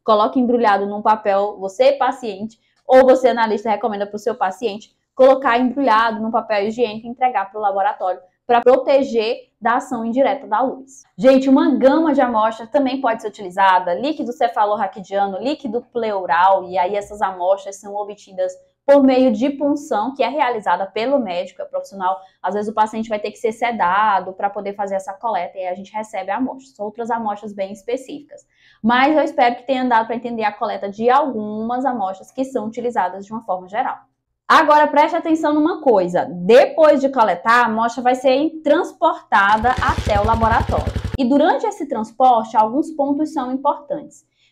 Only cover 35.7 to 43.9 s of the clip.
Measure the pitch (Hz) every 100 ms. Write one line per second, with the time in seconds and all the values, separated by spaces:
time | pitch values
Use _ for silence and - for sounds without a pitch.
35.7 | 370 277 202 180 175 - 175 180 240 269
36.7 | - 302 285 262 262 220 175 226 240 233
37.7 | 220 233 254 247 254 269 262 320 - 285
38.7 | 320 - - 320 330 - 220 196 220 233
39.7 | 247 254 - - 202 208 220 226 233 247
40.7 | 170 - - - - 247 277 330 494 440
41.7 | - 302 226 220 - 254 233 226 240 220
42.7 | 262 320 - 277 285 302 294 254 262 285
43.7 | 302 -